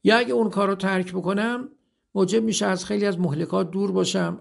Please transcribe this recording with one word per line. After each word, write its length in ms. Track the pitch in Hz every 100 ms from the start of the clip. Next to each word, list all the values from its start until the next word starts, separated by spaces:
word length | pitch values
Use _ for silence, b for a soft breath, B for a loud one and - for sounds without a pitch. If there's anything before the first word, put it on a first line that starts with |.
یا 140 | 196 226
اگه 160 | 247
اون 160 | 240 214
کار 180 | 196 196
رو 80 | 190
ترک 360 | 190 185 185
بکنم، 580 | 180 175 202 226 247 262 _ _ _ _ 202
موجب 280 | 180 220
می‌شه 220 | 220 - 208
از 200 | 185 185
خیلی 200 | 208 202
از 140 | 180
مهلکات 520 | 175 147 170 190 170
دور 200 | 190 202
باشم، 480 | 190 180 185 170 175